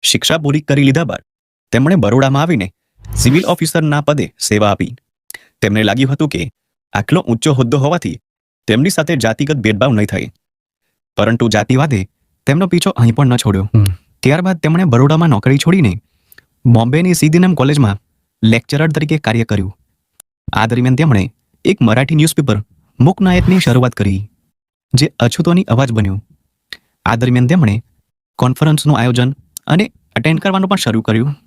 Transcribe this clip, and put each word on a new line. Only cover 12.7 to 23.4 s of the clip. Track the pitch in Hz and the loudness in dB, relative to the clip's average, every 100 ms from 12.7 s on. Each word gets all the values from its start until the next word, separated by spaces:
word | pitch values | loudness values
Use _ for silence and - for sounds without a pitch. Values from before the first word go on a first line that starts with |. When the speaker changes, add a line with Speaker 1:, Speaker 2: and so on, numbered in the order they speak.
| 117 202 | 0 -2
Speaker 1:
અહીં | - 117 113 | 0 0 2
પણ | 139 | 0
ન | 120 | 0
છોડ્યો. | 110 98 101 110 | 0 -2 0 0
Speaker 2:
હમ. | 98 90 _ _ | 0 -2 _ _
Speaker 1:
ત્યારબાદ | - 147 180 180 | 0 0 0 -2
તેમણે | 151 165 | 0 0
બરોડામાં | 185 185 156 160 170 | 2 2 4 4 2
નોકરી | 113 127 139 | 2 2 0
છોડીને | 165 190 127 95 _ _ _ - _ _ 127 | 2 2 2 -2 _ _ _ -20 _ _ 2
બોમ્બેની | 113 117 147 180 | 4 4 0 0
સીધીનમ | 175 151 165 185 | 2 2 2 2
કોલેજમાં | 170 127 147 117 101 _ _ _ _ | 2 0 2 0 -2 _ _ _ _
લેક્ચરર | 110 113 - 147 160 | 0 0 0 -2 0
તરીકે | 151 151 156 | -2 -2 -2
કાર્ય | 127 113 113 | -2 -2 0
કર્યું. | 101 95 - _ _ _ _ - _ - | -2 -4 -10 _ _ _ _ -20 _ -6
આ | - 113 | -2 0
દરમિયાન | 120 127 127 | 0 0 2
તેમણે | 156 110 92 _ _ _ - | 2 2 0 _ _ _ -4
એક | 202 | 0
મરાઠી | 117 110 135 160 | 2 2 0 0
ન્યૂઝપેપર | 151 - 143 104 - _ _ _ | 0 0 -2 -2 -4 _ _ _
મૂકનાયકની | 131 190 185 180 | 0 2 2 2